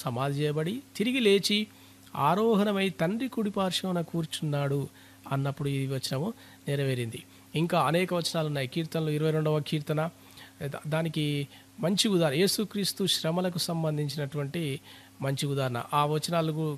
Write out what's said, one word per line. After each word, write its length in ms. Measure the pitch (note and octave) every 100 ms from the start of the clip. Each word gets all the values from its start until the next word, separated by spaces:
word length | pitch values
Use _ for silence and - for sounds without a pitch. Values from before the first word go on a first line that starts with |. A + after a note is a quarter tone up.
సమాధి 360 | - A#2+ C#3 C#3+
చేయబడి 400 | D3+ D3 D#3+ A#3+ - -
తిరిగి 220 | G#3+ C4
లేచి 480 | A3 G3+ - G#3 G#3+ - - - - -
ఆరోహణమై 720 | C#3 F3+ A3+ G#3 G#3 G3 F#3+
తండ్రి 380 | - E3 A3+ B3+
కుడి 220 | - G#3+
పార్శ్వమున 520 | G3 F#3+ F3 F#3+ F3
కూర్చున్నాడు 880 | D#3+ E3+ D#3+ - D#3 C#3+ C#3+ C#3+ C3+ - - - -
అన్నప్పుడు 380 | C#3 C#3 C#3 C#3+
ఈ 180 | C#3 C3+
వచనము 460 | C3+ - C3+ F3+ - - - -
నెరవేరింది. 560 | C#3+ C3+ B2+ A#2 A2+ - - - D3+
ఇంకా 240 | E3+ E3+
అనేక 340 | C3+ E3+ F#3
వచనాలు 340 | F3+ D#3+ E3+ D#3
ఉన్నాయి. 200 | C#3+ C3
కీర్తనలు 420 | E3 E3 E3 D#3
ఇరవై 220 | D3+ D#3
రెండవ 280 | D#3 D3+ D3+
కీర్తన 500 | D3 D#3+ D3 D3+ D#3+ - - - - - C#3+
దా-, 240 | - D#3
దానికి 580 | D#3 E3 D#3 D3+ C#3+ C#3 - - -
మంచి 280 | D#3+ G3 A3
ఉదాహరణ, 280 | F#3+ D#3+ C3+
యేసుక్రీస్తు 680 | F#3+ - G#3 G#3 F#3+ - G3
శ్రమలకు 520 | - D#3+ E3+ F#3 F3
సంబంధించినటువంటి 1200 | - E3 D#3+ D3+ D3 C#3+ C#3 D3 C#3 E3+ D#3 C3+ - - - -
మంచి 240 | C3+ C#3 C#3+
ఉదాహరణ. 360 | C#3 C3 A#2+ -
ఆ 120 | D3 D3
వచనాలకు 720 | D3+ D3+ E3+ D#3+ D#3 D#3